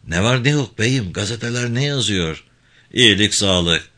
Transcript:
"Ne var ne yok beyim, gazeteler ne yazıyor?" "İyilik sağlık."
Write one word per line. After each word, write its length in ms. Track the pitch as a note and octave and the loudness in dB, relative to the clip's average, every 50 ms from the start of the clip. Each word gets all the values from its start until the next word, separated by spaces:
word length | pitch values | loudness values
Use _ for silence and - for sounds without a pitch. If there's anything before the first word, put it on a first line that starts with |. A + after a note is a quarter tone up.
| - B1 | -8 -4
"Ne 140 | D#2 F2 | -2 0
var 220 | G2 A#2 B2+ B2+ A#2 | 2 2 0 2 0
ne 60 | C#3 | 0
yok 280 | D3 D3 C3 - - - | 0 0 -2 -4 -4 -2
beyim, 340 | G#2+ B2 C3 C3+ G#2+ F#2 | 0 0 0 0 -2 -4
gazeteler 640 | - - A2 - A#2+ A2 A#2+ A#2 A#2+ B2 A#2+ A#2+ A#2 | -6 -6 -6 -6 -6 -6 -6 -6 -6 -4 -4 -2 -2
ne 100 | A#2+ C#3 | -2 -2
yazıyor?" 600 | C#3+ C#3+ C3+ A2+ G2+ G#2 F#2 E2+ D#2+ D#2 - - _ _ _ _ _ _ - _ _ | -2 -2 -2 -2 -2 0 -2 -2 -4 -6 -8 -14 _ _ _ _ _ _ -20 _ _
"İyilik 420 | - - B2+ A2 G2+ F#2+ G#2+ F#2+ - | 0 4 6 6 6 6 2 0 2
sağlık." 480 | - G2+ G2 F#2 F2+ F2 E2+ E2 D#2 - - _ | 0 0 2 2 2 2 2 0 -2 -2 -8 _